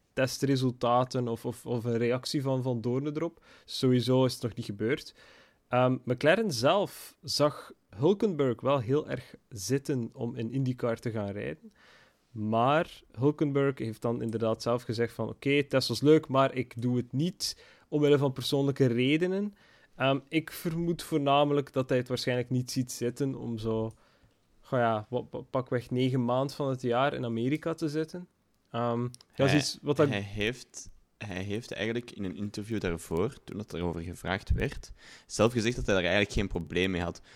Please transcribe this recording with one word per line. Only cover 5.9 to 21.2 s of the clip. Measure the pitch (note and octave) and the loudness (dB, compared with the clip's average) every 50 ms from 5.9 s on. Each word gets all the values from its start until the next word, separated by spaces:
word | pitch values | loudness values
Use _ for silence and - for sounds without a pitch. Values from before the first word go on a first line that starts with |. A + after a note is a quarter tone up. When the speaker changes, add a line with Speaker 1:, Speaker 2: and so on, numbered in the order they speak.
| C3 B2+ - | 2 0 -2
Speaker 1:
McLaren | - B2+ B2+ - D3+ F3+ A3 A3+ G3+ | -2 -2 2 4 4 4 4 2 -2
zelf | C#3 A2 A#2+ D3 F3+ G#3 F#3 - - - - - - _ | 0 2 4 4 4 4 0 -2 -6 -12 -18 -20 -20 _
zag | - B2 - - C#3+ D3 - - - - - _ _ _ - | -8 -4 0 2 2 2 2 -2 -12 -18 -20 _ _ _ -2
Hulkenberg | G2 C3 E3+ G#3 G3+ A#3 G#3 E3+ C#3+ C#3 C3 A2+ - | 2 4 4 4 4 2 0 2 2 2 2 0 0
wel | - B2+ C#3+ C#3 | 2 2 2 2
heel | G#2+ G#2+ C3+ D3+ - - | 2 2 0 0 0 -2
erg | - B2 - - - - _ - | -6 -8 -8 -12 -20 -20 _ -16
zitten | - G2+ F#2 G2+ C3 C#3 C#3 - C#3+ B2+ A#2 A2+ | -12 -8 -4 -2 -2 0 0 -2 -2 -2 -4 -6
om | - - A#2+ A#2+ A#2+ | -6 -6 -6 -6 -4
in | A#2 A2+ A2+ | -6 -6 -4
IndyCar | A#2+ C3+ C3+ B2+ B2+ B2+ - A#2+ A#2 - | -2 -2 0 0 -2 -2 -2 -2 -2 -4
te | - B2 | -4 -4
gaan | G#2+ A2 G#2 G2+ | -4 -4 -4 -4
rijden. | G2 G#2 A2+ C#3 D#3+ - - G#3+ - _ - - - - _ _ _ _ _ _ | -6 -6 -6 -8 -8 -10 -14 -20 -20 _ -20 -20 -20 -20 _ _ _ _ _ _
Maar | - A2 G#2 G#2+ A2 A2+ A#2+ C3 C#3+ D#3+ - - - - - _ - A2 | -8 -6 -2 0 2 4 4 4 4 2 0 -2 -6 -18 -20 _ -4 0
Hulkenberg | B2+ D3 D3+ - E3 C#3+ C3+ C#3 C#3 C#3 C3+ - | 2 2 2 2 0 2 2 2 2 2 0 -2
heeft | A2+ A2+ A2+ - | -4 -6 -4 -4
dan | - A#2+ A#2 A#2+ | -2 -2 -2 -2
inderdaad | A#2+ A2+ A2 A2 A2+ A2 A2+ A#2 | -2 -4 -2 0 0 0 0 0
zelf | - A#2 A#2+ A#2+ | 0 0 -2 -2
gezegd | - - A2+ A2+ A#2 A2 - | -2 -4 -2 -2 -2 -2 -2
van, | - A2 G#2+ | -4 -6 -6
"Oké, | A2 - - C#3 C#3+ C#3+ C3+ | -6 -4 0 2 2 2 2
test | - C#3 C3 - - | 2 2 0 2 0
was | A#2+ - | 0 4
leuk, | C#3 D3 D#3 D#3 D#3 - | 6 8 8 6 6 2
maar | B2+ C3+ C3+ C3+ - | 2 2 2 2 0
ik | C3 A#2+ - - A#2 | -2 -6 -6 -6 -4
doe | A#2 B2 B2 | -2 0 0
het | B2 A#2+ - | 0 -2 -2
niet | - C3 E3 F3+ - - - - - - - - - - _ - | -2 -2 -2 -2 -2 -4 -6 -8 -8 -10 -16 -20 -20 -20 _ -4
omwille | D#3 D3+ D3 C#3+ D3 C#3 | 0 2 4 6 6 6
van | C#3+ C3+ | 4 2
persoonlijke | B2+ - A#2 - C#3+ C#3 C#3 C#3 C3+ - C#3 | 0 -2 -2 0 0 2 2 2 2 4 4
redenen." | B2 A#2 A#2+ B2+ C3+ D3+ D#3+ F3 F3+ F#3+ G3 G#3 G#3 - _ _ _ - _ _ _ - | 4 4 4 4 4 4 2 2 0 0 -2 -2 -4 -6 _ _ _ -20 _ _ _ -4
Ehm, | - C3 C3+ C3+ C#3 - - | 0 0 2 0 0 -2 -2
ik | D#3+ D#3+ D#3+ - | -2 -2 -2 -4
vermoed | - - - F3 D#3+ E3 E3+ E3+ F3 - | -6 -8 -6 -4 -2 -2 -2 -2 -2 -4
voornamelijk | - - D#3+ D3+ | -2 -2 0 2